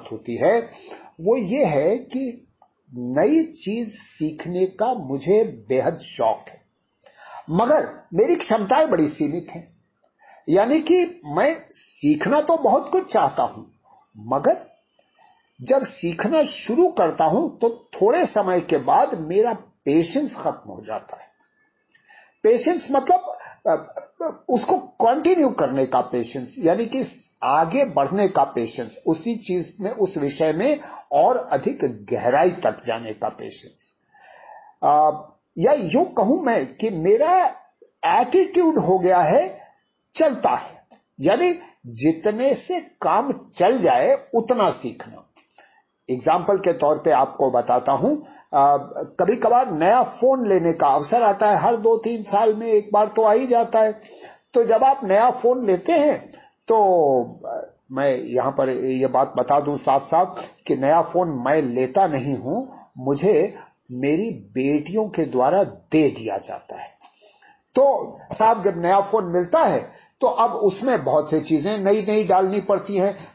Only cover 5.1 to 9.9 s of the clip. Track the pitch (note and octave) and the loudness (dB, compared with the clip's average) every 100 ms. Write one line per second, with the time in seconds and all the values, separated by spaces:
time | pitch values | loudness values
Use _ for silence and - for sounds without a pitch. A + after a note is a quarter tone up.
5.1 | C3+ D#3+ G#3+ G#3+ A#2+ - C3 C3 E3 - | -6 0 2 0 -4 -2 0 0 -4 -10
6.1 | - A2+ G#2 - - _ _ _ _ _ | -2 -2 -2 -8 -20 _ _ _ _ _
7.1 | _ - - - E3 A#3+ D4+ - - _ | _ -20 -18 -4 -2 2 0 0 -10 _
8.1 | E3+ C4 F4 - A3 G3 C4 D#4 F3 D3 | 0 2 2 0 -2 2 2 2 2 0
9.1 | - D3 E3+ - E3+ - _ _ | -2 -4 -4 -10 -16 -20 _ _